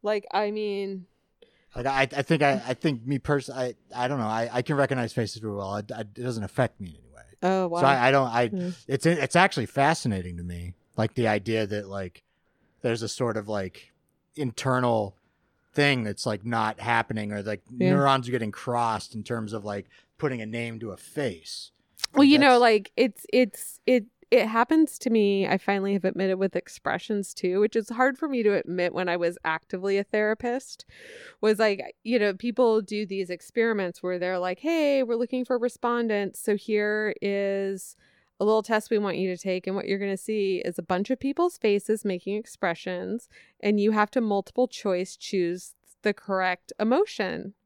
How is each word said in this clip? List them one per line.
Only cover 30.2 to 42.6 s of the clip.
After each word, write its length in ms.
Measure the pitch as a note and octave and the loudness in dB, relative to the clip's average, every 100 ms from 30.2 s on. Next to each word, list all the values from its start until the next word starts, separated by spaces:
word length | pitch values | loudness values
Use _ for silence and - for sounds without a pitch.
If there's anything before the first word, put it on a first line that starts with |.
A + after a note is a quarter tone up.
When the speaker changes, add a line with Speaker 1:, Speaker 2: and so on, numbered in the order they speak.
| G#3+ A3 A#3+ B3 - - - - - - - - | 0 -2 -4 -6 -8 -20 -20 -20 -20 -20 -20 -2
Speaker 1:
was 180 | G#3+ G#3 | 0 2
like, 360 | A3 G3 - - | 2 0 -6 -12
you 140 | - B3 | 0 2
know, 160 | G#3 | 2
people 480 | F#3+ A#3+ A3 B3 A3 | 0 -6 2 2 2
do 240 | G3+ G#3 G#3 | 0 -6 -4
these 240 | G3 F3+ | -6 -6
experiments 720 | F3 - - A3+ A3 F#3 - | -8 -6 0 0 2 -2 -4
where 160 | F3+ F3+ | -4 -2
they're 200 | F3+ F#3 | -2 -2
like, 200 | F3+ F3+ | -2 -2
"Hey, 440 | D4 E4 D4 C#4 | -2 2 2 2
we're 140 | B3 A#3+ | 2 0
looking 300 | B3 B3+ B3 | -2 -4 -2
for 100 | B3 | -2
respondents. 840 | A#3+ - A#3+ A#3+ A#3 G#3 G3 - | -2 -2 -2 0 0 0 -2 -6
So 160 | - G#3 | -2 -2
here 580 | - G#3 G#3 G#3+ G#3+ - | 0 0 2 0 -2 -4
is 760 | G3+ G3+ G3 G3 G3 G3 - - _ _ _ _ | -2 -2 0 -2 -4 -6 -12 -20 _ _ _ _
a 60 | |
little 180 | G#3 A3 | 2 2
test 280 | G#3 A3 - | 2 -2 2
we 80 | A3 | 0
want 180 | G3+ E3+ | 0 -2
you 180 | F#3 | -2
to 60 | F3+ | -2
take. 240 | G3 F#3 F#3 | -2 -2 -2
And 80 | |
what 120 | G3 - | -4 -2
you're 100 | G3 | -2
gonna 180 | G3 F#3+ | -2 -6
see 420 | - A3 G3 F3+ | -4 -2 0 0
is 160 | - F3 | -4 -6
a 40 | |
bunch 260 | E3+ F3+ G#3 | -2 -2 0
of 100 | B3+ | -2
people's 380 | C4+ C#4+ F4 - | -2 0 0 0
faces 480 | A3 G3+ - G#3+ | 2 2 0 -2
making 320 | G#3 F3+ - G#3 | 0 -4 -4 -6
expressions, 920 | - - | -8 -6